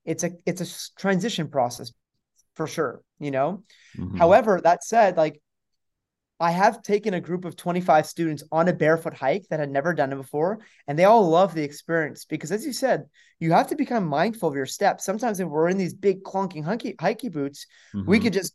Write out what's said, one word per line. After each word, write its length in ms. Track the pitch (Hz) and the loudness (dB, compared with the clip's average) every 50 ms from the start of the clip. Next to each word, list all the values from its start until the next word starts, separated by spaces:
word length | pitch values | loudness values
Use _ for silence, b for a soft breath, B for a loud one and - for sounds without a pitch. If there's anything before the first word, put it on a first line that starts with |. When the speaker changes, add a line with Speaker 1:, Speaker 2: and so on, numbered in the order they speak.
| _ | _
Speaker 1:
it's 200 | - 160 - - | -8 -6 -4 -4
a, 80 | 170 175 - - | -6 -8 -8 -6
it's 160 | - 175 180 | -6 -6 -6
a 40 | 175 | -6
s-, 260 | 175 - - - - _ - | -10 -10 -12 -16 -16 _ -6
transition 500 | - 190 196 180 185 233 - - 160 143 | -2 0 0 0 0 -2 -4 -4 -6 -4
process 440 | 143 139 123 123 123 - 127 120 - _ _ _ _ _ _ _ _ _ _ _ _ | -2 0 0 0 -2 -8 -14 -16 -18 _ _ _ _ _ _ _ _ _ _ _ _
for 120 | - 160 | -8 -8
sure, 360 | 147 - - 156 123 - - _ _ _ - | -6 -4 -4 -4 -4 -4 -10 _ _ _ -12
you 100 | 147 147 | -8 -4
know? 320 | 135 131 135 156 190 - - b b b b b b | -2 -2 -2 -2 -2 -6 -12 b b b b b b
Speaker 2:
Mm-hmm. 220 | b 90 92 92 185 | b -10 -6 0 4
Speaker 1:
However, 420 | 175 170 190 240 226 220 196 175 156 | 6 8 8 6 6 4 2 2 4
that 200 | 160 175 175 - | 2 2 2 0
said, 340 | - 220 233 220 190 170 | 0 2 4 4 4 4
like, 240 | - 160 156 147 - _ _ _ _ _ _ _ _ _ _ _ _ _ _ _ _ _ _ _ - | 2 0 0 -2 -6 _ _ _ _ _ _ _ _ _ _ _ _ _ _ _ _ _ _ _ -4
I 120 | 165 170 | -2 0
have 320 | 170 180 196 220 220 226 - | 2 4 4 2 2 0 -4
taken 320 | - 202 208 208 220 185 | -2 -2 -2 0 -2 -4
a 60 | 175 | -4
group 260 | - 147 175 180 180 | -4 -6 -8 -8 -8
of 100 | 170 - | -10 -12
twenty-five 480 | - - 175 175 180 180 180 165 156 151 | -10 -6 -4 -4 -2 2 4 4 4 4
students 400 | - - - 170 160 156 139 147 - - | 2 -2 -4 -4 -4 -4 -6 -8 -4 0
on 160 | 160 170 180 | 0 2 2
a 60 | 170 | 2
barefoot 400 | - 156 151 160 160 160 165 139 | 2 4 2 2 2 0 -4 -8
hike 320 | - 135 131 156 202 185 - | -4 -2 -2 -2 -2 -4 -6
that 100 | 165 156 | -6 -4
had 120 | 147 139 | -4 -2
never 240 | 139 139 139 175 170 | -2 -2 0 0 0
done 180 | 147 143 131 139 | 0 -2 -2 -4
it 40 | |
before, 420 | 139 135 - - 147 156 180 214 220 B B B B B | -6 -10 -8 -4 -2 -2 -2 -2 -4 B B B B B
and 120 | B 143 151 | B 0 4
they 60 | 180 | 6
all 220 | 196 226 233 208 | 6 8 8 6
love 280 | 165 156 165 190 196 160 | 6 6 4 4 4 2
the 80 | 160 151 | -2 -6
experience 640 | 143 147 - - - 165 165 156 139 - - - | -6 -8 -10 -8 -4 -2 -2 -2 -4 -6 -12 -12
because, 260 | - 160 151 - 147 180 | -8 -8 -8 -6 -6 -6
as 140 | 214 247 | -6 -6
you 80 | 311 233 | -8 -8
said, 320 | - 269 254 220 160 147 - b b b b b b | -4 -2 0 -2 -2 -4 -8 b b b b b b
you 120 | 175 160 170 | 0 2 4
have 160 | 196 269 - | 4 4 2
to 60 | - | 0
become 300 | 302 285 - 247 226 190 | -4 -4 -2 -2 -2 -2
mindful 460 | 156 143 143 170 226 226 226 - 160 | 0 0 0 0 0 -2 -2 -4 -4
of 40 | 139 | -2
your 120 | 139 135 | -2 -4
steps. 360 | 127 - - 202 190 - - - | -6 -4 0 0 0 0 0 -4
Sometimes 380 | - 285 220 240 240 214 180 | -6 -6 -4 -4 -4 -4 -4
if 80 | 190 170 | -4 -4
we're 220 | 147 151 160 170 | 0 0 2 2
in 80 | 185 196 | 2 0
these 160 | 190 175 180 | -2 -4 -4
big 280 | - - 202 190 190 190 | -2 0 0 0 -2 -4
clunking 380 | - - 190 196 185 185 156 147 | -8 -4 -4 -4 -4 -6 -8 -6
hunky, 320 | 160 208 240 - 247 - - | -6 -6 -6 -6 -10 -8 -4
hikey 300 | 156 190 220 208 - 240 | -2 -2 -2 -4 -6 -8
boots, 360 | 165 147 139 143 143 - - - b b b b b | -6 -6 -6 -6 -8 -12 -20 -20 b b b b b
we 60 | 101 | -6
Speaker 2:
Mm-hmm. 240 | 95 101 196 226 - | 0 2 2 2 4
Speaker 1:
could 80 | 233 175 | 2 0
just 180 | 190 180 147 - | -2 -4 -6 -2